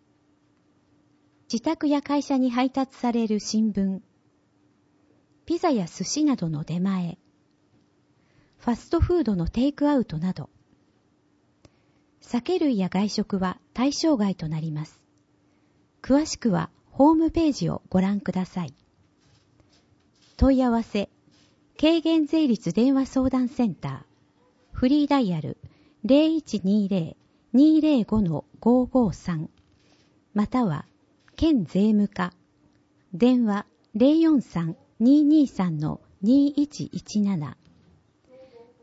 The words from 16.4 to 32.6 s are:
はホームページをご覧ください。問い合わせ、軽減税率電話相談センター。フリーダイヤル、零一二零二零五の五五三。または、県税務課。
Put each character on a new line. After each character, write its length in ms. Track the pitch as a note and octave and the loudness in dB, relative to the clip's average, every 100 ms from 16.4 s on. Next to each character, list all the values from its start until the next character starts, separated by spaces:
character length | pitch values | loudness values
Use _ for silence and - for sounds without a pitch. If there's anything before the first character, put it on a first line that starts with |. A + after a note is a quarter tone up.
| A#3 | -2
は 180 | F3 - - _ | -2 -4 -12 _
ホ 220 | - C#4+ | 2 4
ー 20 | D#4+ | 4
ム 160 | D#4+ | 2
ペ 160 | E4 D#4+ | 0 0
ー 40 | |
ジ 180 | B3+ D#3+ | 0 -4
を 120 | - - | -6 -2
ご 100 | F#3 | 0
覧 200 | F#3+ G3+ | 0 -2
く 120 | F#3+ | -4
だ 140 | F#3 F#3 | -6 -6
さ 180 | - | -8
い。 120 | D#3+ - _ _ _ _ _ _ _ _ _ _ _ _ _ _ _ - | -12 -14 _ _ _ _ _ _ _ _ _ _ _ _ _ _ _ 0
問 180 | B3+ C4 | 2 4
い 60 | |
合 80 | B3+ | 2
わ 140 | A#3 | 0
せ、 260 | A3+ G#3 G3 _ _ _ _ _ _ - | -2 -6 -6 _ _ _ _ _ _ 0
軽 220 | D4+ E4 | 2 2
減 260 | D#4+ E4 D4 | 2 0 0
税 200 | D#4+ D4+ | 0 0
率 260 | G#3+ - | 0 -2
電 200 | G3 B3+ | 0 2
話 140 | C4+ C4 | 2 0
相 220 | C4 C4 | -2 0
談 200 | B3+ B3 | 0 -2
セ 160 | C4 A#3+ | -2 -4
ン 80 | |
タ 160 | D3 C#3+ | -4 -10
ー。 100 | C3+ - _ _ _ _ _ _ | -12 -16 _ _ _ _ _ _
フ 160 | - B3+ | -4 0
リ 180 | D4 C#4+ | 2 2
ー 20 | |
ダ 120 | C#4+ | 2
イ 100 | G#3+ | 0
ヤ 120 | E3 | -2
ル、 160 | C#3+ - - - _ _ | -6 -12 -16 -20 _ _
零 240 | G#3 C#4 D#4+ D#4+ | 2 4 4 0
一 260 | - G#3 | -4 -4
二 240 | F3+ G#3+ G3 | 0 0 0
零 300 | F#3+ E3 - _ _ _ | -2 -4 -10 _ _ _
二 280 | A#3+ D4+ D#4 | 4 6 4
零 220 | D4+ C#4 | 4 2
五 180 | G3+ G#3+ | 0 0
の 240 | F#3 D3 - - | 0 -2 -8 -4
五 260 | A3+ B3+ B3 | 2 2 2
五 260 | C4 A3 | 0 0
三。 380 | - F3+ D#3+ E3 - _ _ _ _ _ _ _ | -2 -6 -6 -8 -14 _ _ _ _ _ _ _
ま 120 | G3+ G#3 | -4 -2
た 180 | B3+ A3 | -2 -2
は、 200 | D3 - _ _ _ _ - | -4 -10 _ _ _ _ -2
県 300 | D#4+ C#4 D#3+ | 2 2 0
税 260 | F#3 G#3+ | 0 2
務 160 | G#3+ G3+ | 2 0
課。 260 | - F3 - _ _ | -4 -8 -10 _ _